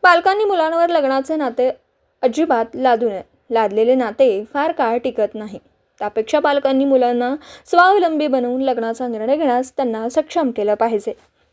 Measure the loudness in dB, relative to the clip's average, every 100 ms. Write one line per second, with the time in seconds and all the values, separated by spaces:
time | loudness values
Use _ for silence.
0 | 6 4 4 0 0 0 0 0 0 2
1 | 0 -2 -2 -4 -4 -2 -2 -2 _ _
2 | _ _ -2 0 0 0 -2 -2 0 2
3 | 0 -4 -12 _ _ -2 0 0 2 2
4 | 0 2 2 2 -4 -4 -4 -2 -2 -2
5 | -4 -2 -4 -4 -12 -14 _ _ _ _
6 | -8 -4 -2 0 2 2 2 2 2 4
7 | 2 0 -2 -6 -10 -20 -2 4 4 4
8 | 2 0 0 0 -2 -2 -2 -2 -4 -6
9 | -6 -6 -2 0 0 0 -2 -4 -4 -2
10 | -2 -2 -2 -2 -2 -2 -2 0 0 0
11 | -4 -10 _ _ _